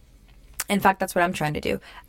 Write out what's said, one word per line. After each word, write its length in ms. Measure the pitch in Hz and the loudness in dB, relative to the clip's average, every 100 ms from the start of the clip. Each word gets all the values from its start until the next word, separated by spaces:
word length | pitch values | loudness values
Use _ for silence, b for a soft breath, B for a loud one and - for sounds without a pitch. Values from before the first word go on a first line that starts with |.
| - - - - - - - | -20 -20 -20 -20 -16 -10 -2
In 100 | 202 | 2
fact, 200 | 202 196 | 2 2
that's 160 | 185 185 | 0 0
what 80 | |
I'm 100 | 175 | 0
trying 200 | 185 151 | 0 -2
to 80 | 151 | -2
do. 180 | - 196 B B | -4 -4 B B